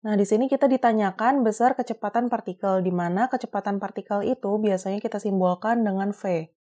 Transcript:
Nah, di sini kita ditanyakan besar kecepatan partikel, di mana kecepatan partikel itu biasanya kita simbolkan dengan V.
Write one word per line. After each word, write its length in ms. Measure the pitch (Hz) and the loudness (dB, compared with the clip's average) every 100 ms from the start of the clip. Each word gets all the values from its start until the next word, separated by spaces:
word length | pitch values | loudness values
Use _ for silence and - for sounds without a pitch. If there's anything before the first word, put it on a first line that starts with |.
Nah, 160 | 214 208 | -2 2
di 80 | 196 | 2
sini 240 | 214 262 | 2 2
kita 160 | 269 233 | 2 2
ditanyakan 800 | 254 240 220 202 185 226 277 226 | 4 2 2 0 0 2 2 2
besar 320 | 208 240 262 | 2 2 2
kecepatan 560 | 247 226 208 233 240 | -4 -6 -4 -2 -2
partikel, 480 | 226 - 185 202 190 | -4 -6 -4 0 0
di 80 | 185 | 0
mana 400 | 180 175 180 254 | 0 0 0 0
kecepatan 480 | 262 240 202 196 202 | -2 -4 -6 -4 -4
partikel 480 | 196 - 196 202 - | -6 -10 -4 -2 -2
itu 320 | 254 196 214 | -4 -2 0
biasanya 400 | 220 190 190 202 | 0 0 -2 -4
kita 240 | 214 208 | -4 -4
simbolkan 640 | 208 196 185 180 214 233 214 | -2 2 2 0 0 0 0
dengan 320 | 190 196 208 | 0 -4 -4
V. 320 | 196 170 160 _ | -4 -4 -4 _